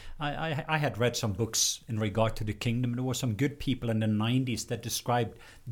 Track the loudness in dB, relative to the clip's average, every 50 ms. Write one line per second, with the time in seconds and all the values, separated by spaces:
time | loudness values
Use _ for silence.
0 | -12 -12 -8 -6 -4 -4 -4 -4 -4 -2 -2 -4 -2 0 0 2 2 0 2 2
1 | 2 2 2 2 0 -2 0 0 -2 0 0 0 0 0 0 -4 -6 -6 -2 -2
2 | 0 0 2 2 2 2 2 0 -2 -4 -4 -2 0 0 0 2 0 0 0 -2
3 | -2 -2 -2 0 0 0 2 2 2 0 0 -2 -2 -2 0 0 0 0 2 2
4 | 4 4 4 2 2 2 2 2 2 2 -2 -4 -4 -4 -6 -4 -4 -4 -4 -4
5 | 0 2 2 2 2 0 -2 -8 -16 -20 -20 -16 -10 -2